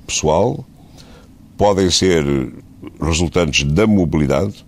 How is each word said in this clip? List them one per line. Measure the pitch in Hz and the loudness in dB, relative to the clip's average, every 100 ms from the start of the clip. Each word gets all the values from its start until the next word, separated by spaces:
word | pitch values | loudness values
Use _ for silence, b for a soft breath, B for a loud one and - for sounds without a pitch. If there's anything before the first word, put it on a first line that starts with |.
| - | -10
pessoal, | - 76 80 113 143 - - B B B B B - - - | -4 0 0 0 -4 -12 -20 B B B B B -20 -20 -2
podem | 101 98 95 | 0 2 2
ser | - 95 82 71 69 62 62 - - - - | 2 2 2 0 -2 -4 -10 -20 -20 -20 -8
resultantes | 80 80 85 90 82 67 | -4 -2 -2 0 0 0
da | 71 78 110 | 0 2 2
mobilidade | 104 82 78 71 69 104 - | 2 2 0 0 0 -2 -8